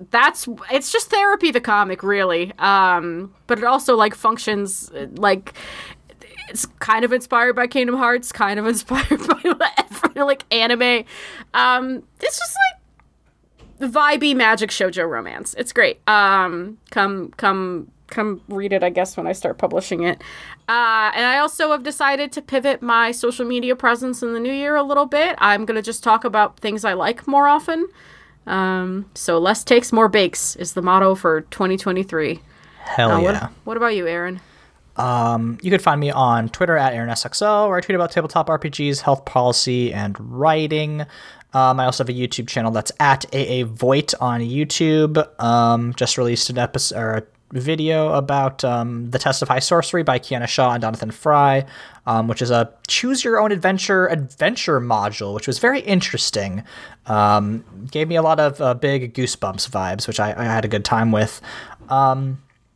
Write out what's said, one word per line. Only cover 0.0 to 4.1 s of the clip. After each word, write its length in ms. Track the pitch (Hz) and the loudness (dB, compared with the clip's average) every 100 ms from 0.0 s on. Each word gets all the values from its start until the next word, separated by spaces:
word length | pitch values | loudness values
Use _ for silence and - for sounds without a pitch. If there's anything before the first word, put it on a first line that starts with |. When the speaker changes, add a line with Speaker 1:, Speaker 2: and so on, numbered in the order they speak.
| 185 | -2
Speaker 1:
that's, 360 | 233 285 311 - 220 - | 4 4 2 -6 -10 -4
it's 220 | 262 - | -4 -2
just 160 | 466 - | -2 0
Therapy 400 | 415 403 392 330 | 2 2 2 0
the 100 | 240 | 0
comic, 420 | 240 208 196 185 | 0 2 0 -2
really. 500 | 196 202 185 170 180 - | -2 0 2 0 -2 -2
Um, 760 | 185 196 185 175 170 170 190 _ - | 2 4 4 2 0 -8 -12 _ -4
but 120 | 233 | 0
it 60 | |
also, 320 | 240 262 247 226 | 2 2 4 4
like, 180 | 214 | 2